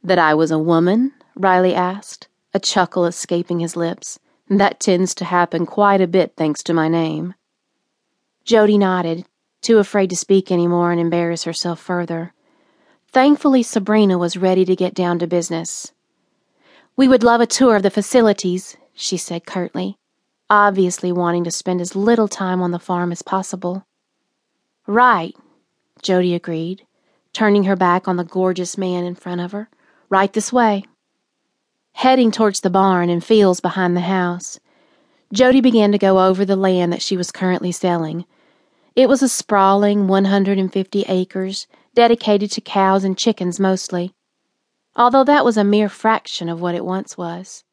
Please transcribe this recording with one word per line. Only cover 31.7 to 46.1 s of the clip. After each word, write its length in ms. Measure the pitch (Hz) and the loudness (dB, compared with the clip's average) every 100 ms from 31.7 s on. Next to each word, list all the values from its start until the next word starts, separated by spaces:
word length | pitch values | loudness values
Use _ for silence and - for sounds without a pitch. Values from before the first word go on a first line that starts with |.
| _ _ | _ _
Heading 400 | - 254 262 233 | 0 2 4 4
towards 300 | 208 220 196 | 2 0 0
the 80 | 190 | -2
barn 400 | 185 190 180 175 | 2 2 2 0
and 120 | 170 | -2
fields 380 | - 220 196 180 | 2 4 4 2
behind 380 | 180 180 180 175 | -2 -2 -2 0
the 100 | 175 | -2
house, 500 | 190 180 175 - - _ _ _ _ _ _ _ | -2 -2 -6 -12 -18 _ _ _ _ _ _ _
Jody 260 | 196 254 262 | 2 4 6
began 320 | 254 226 208 | 4 4 2
to 60 | 202 | 2
go 280 | 196 190 185 | 2 4 4
over 200 | 185 196 | 2 0
the 100 | 190 | 0
land 380 | 190 185 175 | 0 0 0
that 80 | 175 | -4
she 160 | - 185 | -4 -6
was 120 | 180 | -6
currently 440 | - 185 180 180 | -4 -4 -2 -4
selling. 500 | 170 185 170 156 160 175 _ _ _ _ _ _ - | -4 -2 -2 -4 -8 -12 _ _ _ _ _ _ 2
It 140 | 254 | 2
was 120 | 262 | 4
a 60 | 262 | 0
sprawling 800 | - - 208 190 196 208 208 196 | -2 -2 2 4 4 2 0 0
one 180 | 196 196 | 2 2
hundred 320 | 196 196 196 | 0 0 0
and 140 | 190 | -2
fifty 300 | 196 190 202 190 | -4 -4 -4 -2
acres, 580 | 185 185 190 190 196 - _ _ | -4 -4 -6 -8 -10 -16 _ _
dedicated 560 | - 233 233 220 208 202 | 2 2 2 2 0 0
to 120 | - | -8
cows 420 | - 196 190 190 | -6 0 2 2
and 140 | 190 185 | 0 -2
chickens 420 | - 214 180 175 | -2 -2 -6 -2
mostly, 540 | 190 185 - 180 180 _ _ _ _ _ _ _ _ - | -2 -2 -4 -8 -8 _ _ _ _ _ _ _ _ 0
although 300 | 240 262 262 | 2 4 4
that 180 | 294 | 2
was 140 | 240 214 | 2 2
a 60 | |
mere 260 | 202 208 208 | 2 2 0
fraction 580 | - 220 | -2 -2